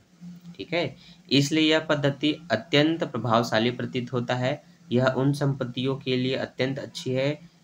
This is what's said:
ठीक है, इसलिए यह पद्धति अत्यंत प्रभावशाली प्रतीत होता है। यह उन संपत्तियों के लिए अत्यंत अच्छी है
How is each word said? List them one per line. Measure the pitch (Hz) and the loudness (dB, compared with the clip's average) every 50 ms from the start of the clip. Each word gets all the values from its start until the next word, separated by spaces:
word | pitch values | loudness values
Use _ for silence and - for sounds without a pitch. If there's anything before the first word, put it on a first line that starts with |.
| _ _ _ _ - - - - - - - | _ _ _ _ -18 -18 -18 -18 -18 -18 -16
ठीक | - - - 160 | -14 -8 -4 -2
है, | 175 160 - - - - - - - _ - | -2 -2 -4 -6 -12 -20 -20 -20 -20 _ 2
इसलिए | 131 139 139 143 156 156 156 156 | 2 4 4 4 2 2 4 4
यह | 156 156 | 4 2
पद्धति | 156 - 156 143 139 139 135 - - 151 147 - - - | 2 0 0 0 0 0 0 0 0 -2 -2 -2 -2 -2
अत्यंत | 117 110 - - - 143 151 160 165 165 175 | -2 -2 0 2 4 4 4 4 2 0 -2
प्रभावशाली | 143 - 120 110 120 110 117 117 120 117 110 113 123 | -4 -4 -4 0 2 2 2 2 2 2 2 2 2
प्रतीत | 123 123 120 120 120 131 123 - 135 | 0 -2 -6 -6 -6 -6 -6 -4 -4
होता | 123 120 120 123 | -4 -2 -2 -2
है। | 123 127 131 147 147 - - - _ - - | 0 0 -2 -2 -4 -8 -18 -20 _ -6 -2
यह | 117 123 131 | 0 2 2
उन | 131 - 123 135 143 143 | 2 2 2 2 0 0
संपत्तियों | 143 147 139 135 - 131 120 123 131 127 135 135 | 2 0 -2 0 -2 -4 -6 -4 -4 -2 -2 -4
के | 135 - 135 127 | -4 -2 -2 -2
लिए | 127 127 131 135 | 0 0 -2 -2
अत्यंत | - - - - - 127 135 139 - | -4 -6 -6 -4 -2 -2 -2 -2 -4
अच्छी | - 120 - - - 131 | -8 -10 -12 -8 -6 -4
है | 127 131 135 143 151 - - - _ _ | -2 0 0 0 -2 -4 -10 -20 _ _